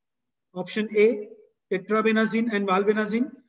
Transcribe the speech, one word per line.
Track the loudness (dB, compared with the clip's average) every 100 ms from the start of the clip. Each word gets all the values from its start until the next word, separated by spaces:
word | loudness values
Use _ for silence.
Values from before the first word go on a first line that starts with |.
| _ _ _ _ _
Option | -12 -8 -4 -2 4
A, | 4 2 -8 -18 -20 _ -6
tetrabenazine | -6 -2 0 2 2 2 0 0
and | -2 0
valbenazine. | 0 2 0 0 -2 -4 -8